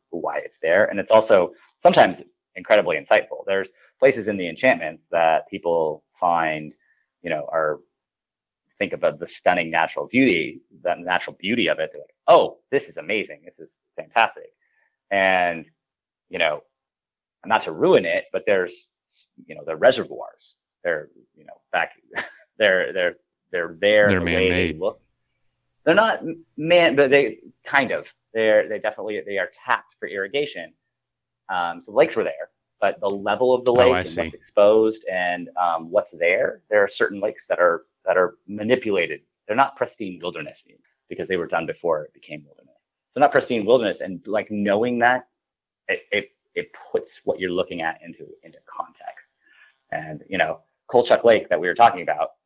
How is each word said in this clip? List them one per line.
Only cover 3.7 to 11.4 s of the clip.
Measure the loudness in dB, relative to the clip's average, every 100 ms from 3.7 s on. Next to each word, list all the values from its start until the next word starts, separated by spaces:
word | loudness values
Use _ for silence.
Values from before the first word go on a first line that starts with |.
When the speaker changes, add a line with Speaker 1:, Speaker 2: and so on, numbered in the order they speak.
| _ _ _
Speaker 1:
places | 2 2 -4
in | -4
the | -6
enchantments | 0 0 0 -4 -10 _
that | 0 2 2 -2
people | -6 -2 -2 -2 -6 _ _
find, | 0 0 -2 -4 -10 -18 _ _ _ _
you | -8
know, | -6 -4
are, | -2 -2 -4 _ _ _ _ _ _ _ _ _ -10
think | -8
about | -4 -4 -4
the | -10
stunning | -2 0 0 -2
natural | -2 -2 -4 -4
beauty, | 0 2 2 -4 -10 _ _
the | -6 -6
natural | -4 -4 -4
beauty | -10